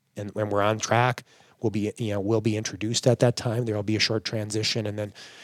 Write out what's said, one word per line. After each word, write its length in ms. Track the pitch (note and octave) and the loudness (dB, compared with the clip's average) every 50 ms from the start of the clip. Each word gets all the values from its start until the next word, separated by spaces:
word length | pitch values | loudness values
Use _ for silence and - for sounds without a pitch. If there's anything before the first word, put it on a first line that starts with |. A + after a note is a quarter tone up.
| _ _ _ | _ _ _
and, 140 | - G2+ G2+ - | -12 -10 -6 -4
and 160 | G#2+ G#2+ G#2 | -4 -2 0
we're 100 | G2+ G2+ | 2 2
on 180 | G2+ G#2 A2 G#2+ | 2 2 2 0
track, 440 | - - A2+ A#2 A#2+ B2+ A#2+ - - _ - - _ _ _ - | 0 2 4 4 4 4 2 -2 -8 _ -20 -20 _ _ _ -4
we'll 80 | - A2 | -2 -2
be, 200 | G#2 G#2+ G2+ G#2 - | 0 0 -2 -2 -2
you 160 | - B2 G#2 G2+ | -4 -4 -4 -2
know, 60 | G2+ | -2
we'll 220 | F#2+ G2+ A2+ A2 | 0 0 2 2
be 160 | G#2+ A#2 G#2 | 2 2 0
introduced 500 | G#2+ A2 - - F2+ G#2+ G#2+ A#2 - - | 0 -2 -6 -6 -6 -4 -2 -2 2 4
at 120 | C3 A#2+ - | 4 4 6
that 160 | B2+ A#2+ A#2 | 4 2 2
time. 300 | - - B2 G#2+ A#2+ B2 | 2 -2 -2 -2 -2 -2
There'll 180 | A2+ G#2 G#2 G2 | -2 -2 -2 0
be 120 | G#2 G#2+ | 0 2
a 40 | G2+ | 2
short 240 | - - A2 G#2+ - | 2 2 0 -2 -2
transition, 600 | - A#2 A2 G#2 G#2 G#2 A2 G#2+ - - A#2 G#2+ | -4 -6 -6 -6 -4 -4 -2 -2 -2 -2 -2 -4
and 100 | G#2 G2+ | -4 -4
then, 160 | G#2+ G#2 G2+ - - - - - - | -6 -6 -8 -10 -14 -20 -20 -20 -20